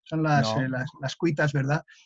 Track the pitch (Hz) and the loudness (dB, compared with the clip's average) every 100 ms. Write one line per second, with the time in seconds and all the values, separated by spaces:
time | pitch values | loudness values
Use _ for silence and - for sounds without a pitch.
0 | - 160 156 143 110 110 131 127 147 - | -8 -2 2 2 2 0 -2 -4 -8 -8
1 | 135 - 170 151 151 143 135 147 - - | -8 -2 -2 0 0 0 0 -2 -4 -18